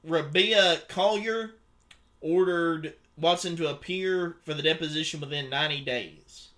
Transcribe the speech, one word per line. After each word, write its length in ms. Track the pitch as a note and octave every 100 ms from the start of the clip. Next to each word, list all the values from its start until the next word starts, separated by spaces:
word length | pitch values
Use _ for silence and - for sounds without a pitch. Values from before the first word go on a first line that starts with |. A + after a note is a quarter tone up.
Rabia 760 | D#3+ E3 C#3+ E3 G#3 G#3+ F#3 D#3+ -
Collier 640 | F#3 G3 G#3+ A3 A3+ A3 - _ _ _ - _ _
ordered 720 | D#3 F3 F#3 F3 E3+ D#3+ D#3 - _ -
Watson 380 | D#3+ F3 F3+ E3+
to 100 | D#3
appear 680 | C#3+ - F#3 F#3+ F#3 F3 E3+
for 100 | - D3+
the 80 |
deposition 560 | D3+ D#3+ D#3+ D3+ D#3 D#3
within 300 | C#3+ D3 C3
ninety 300 | C#3+ D3+ C#3+
days. 680 | C3+ B2 F2 D#2 _ - -